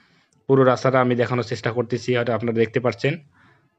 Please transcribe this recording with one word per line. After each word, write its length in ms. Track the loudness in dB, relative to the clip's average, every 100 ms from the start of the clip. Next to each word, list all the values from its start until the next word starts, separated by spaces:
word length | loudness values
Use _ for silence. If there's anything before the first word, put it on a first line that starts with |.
| _ _ _ _ 2
পুরো 160 | 4
রাস্তাটা 380 | 4 4 2 2
আমি 140 | 2 0
দেখানোর 280 | 0 -2
চেষ্টা 280 | -4 -6 -4
করতেছি, 440 | -4 -4 -6 -2 -2
হয়তো 180 | -2
আপনারা 220 | -2 -2 -2
দেখতে 240 | 0 0
পাচ্ছেন। 380 | -2 -2 -4 -4 -10 _ _ _ _